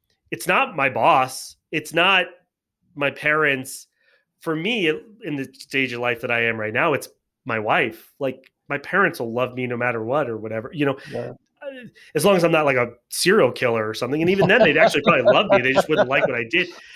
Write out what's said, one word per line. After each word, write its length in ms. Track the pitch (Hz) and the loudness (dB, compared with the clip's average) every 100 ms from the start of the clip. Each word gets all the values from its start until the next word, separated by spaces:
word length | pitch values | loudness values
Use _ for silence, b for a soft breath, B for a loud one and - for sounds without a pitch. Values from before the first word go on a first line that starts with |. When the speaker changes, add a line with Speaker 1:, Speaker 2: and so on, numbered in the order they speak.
| _ _ - | _ _ -14
Speaker 1:
it's 160 | - - | -10 -2
not 280 | 196 254 170 | 0 0 -2
my 140 | 135 | -2
boss. 640 | 113 131 147 127 - - - - | 2 4 4 2 -4 -16 -20 -10
It's 220 | 160 147 | -8 -4
not 320 | 160 180 190 180 - _ _ _ _ _ 143 | 0 2 2 0 -8 _ _ _ _ _ -4
my 160 | 139 | -4
parents. 760 | 135 147 151 151 131 127 - - _ _ _ _ _ | -2 0 2 2 0 -6 -14 -20 _ _ _ _ _
For 140 | - 156 | -8 -6
me, 340 | 185 247 165 156 - - | -4 -2 -2 -2 -8 -16
in 140 | 202 147 | -8 -8
the 80 | 131 | -8
stage 380 | - - 139 131 | -12 -6 -2 -2
of 80 | 120 | -2
life 200 | 120 117 | -4 -4
that 80 | 123 | -2
I 140 | 117 | -2
am 160 | 117 113 | 0 -2
right 140 | 107 | -4
now, 200 | 117 165 | 0 0
it's 160 | - - _ _ _ 131 | 0 -4 _ _ _ -6
my 120 | 113 | -4
wife. 560 | 107 165 127 - _ - | 0 0 -2 -6 _ -8
Like, 320 | 135 131 _ _ - | -8 -8 _ _ -10
my 100 | 143 | -10
parents 420 | - 180 185 - | -2 0 0 0
will 140 | 117 | -6
love 220 | 117 123 123 | -4 -4 -4
me 100 | 123 | -6
no 100 | 120 | -4
matter 280 | 123 117 | -4 -4
what 260 | 110 143 131 | -4 -4 -4
or 80 | 110 | -6
whatever, 320 | 110 110 113 | -8 -8 -8
you 140 | 147 143 | -4 -2
know, 120 | 131 - | -2 -8
Speaker 2:
Yeah. 220 | 120 120 127 _ _ 285 269 226 B B | -10 -10 -14 _ _ -16 -14 -20 B B
Speaker 1:
as 120 | 156 170 | 0 2
long 100 | 190 | 4
as 80 | |
I'm 80 | 165 | 4
not, 140 | 160 147 | 2 2
like, 120 | 127 | 0
a 140 | 120 - - | -2 -6 -12
serial 420 | - 170 208 131 | -4 2 4 4
killer 360 | 123 123 113 107 | 2 0 0 -2
or 60 | 110 | -4
something. 260 | 123 151 | -4 -2
And 80 | 170 | 0
even 180 | 196 180 | 2 4
then, 140 | 220 | 6
they'd 160 | 202 147 | 6 6
actually 240 | 170 190 | 4 2
probably 320 | - 156 117 | 2 2 6
love 140 | 139 202 | 4 6
me. 120 | 196 | 2
They 120 | 123 | 4
just 160 | 135 139 | 2 2
wouldn't 200 | 156 123 | 2 2
like 180 | 143 - | 2 0
what 80 | 120 | -2
I 80 | 117 | -2
did, 200 | 170 175 B B | -2 -2 B B